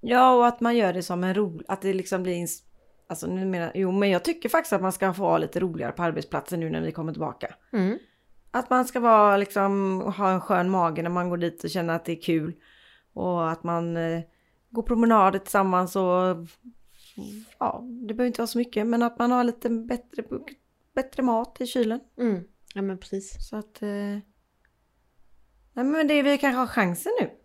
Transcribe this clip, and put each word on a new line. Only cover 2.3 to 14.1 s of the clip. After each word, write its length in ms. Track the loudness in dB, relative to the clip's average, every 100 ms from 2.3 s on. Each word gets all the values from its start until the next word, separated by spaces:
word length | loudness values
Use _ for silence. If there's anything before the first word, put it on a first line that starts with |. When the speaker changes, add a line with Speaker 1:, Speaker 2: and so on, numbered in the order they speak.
| -4
Speaker 1:
en 60 |
s-, 180 | -4 -8 -14 -20 _ _ _
alltså, 200 | -10 -6
nu 180 | -4
menar, 280 | -4 -4 -4
jo, 180 | -2 0
men 180 | 2 2
jag 140 | 2
tycker 240 | 0 -4 0
faktiskt 240 | 0 2
att 100 | 0
man 100 | 0
ska 200 | 0 -2
få 80 | 0
ha 160 | 2 2
lite 220 | 0 -2
roligare 320 | -2 -4 -6
på 100 | -2
arbetsplatsen 580 | -2 -4 -6 -8 -6 -6
nu 100 | -4
när 100 | -4
vi 120 | -4
kommer 200 | -6 -8
tillbaka. 420 | -6 -8 -8 -12 -12 _
Speaker 2:
Mm. 260 | 0 0 -2 -10 _ _ -20 _
Speaker 1:
Att 200 | -6 0
man 140 | 0
ska 160 | 2 2
vara, 360 | 6 8 8 6
liksom, 640 | 2 0 0 2 0 -2 -4 0
ha 120 | 0
en 100 | 0
skön 300 | 2 2 2
mage 320 | 2 0 0
när 80 | -2
man 200 | -2 -2
går 60 | -2
dit 280 | -4 -4
och 60 | -6
känna 240 | -4 -2
att 100 | -2
det 80 | -4
är 100 | -6
kul. 320 | 0 0 -2 -10 _ _ -20 _ _
Och 360 | -6 -2 -2 -2
att 120 | -4
man, 320 | -4 -4 -2 -4
eh, 240 | -2